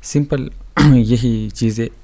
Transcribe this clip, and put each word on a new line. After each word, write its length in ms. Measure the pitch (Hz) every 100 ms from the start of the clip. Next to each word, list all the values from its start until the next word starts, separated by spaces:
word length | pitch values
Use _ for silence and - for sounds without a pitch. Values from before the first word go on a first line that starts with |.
सिंपल 480 | - 147 143 143 135 - - -
<clears throat> 40 |
यही 680 | 147 127 110 120 123 113 107
चीज़ें 380 | - 117 110 113 -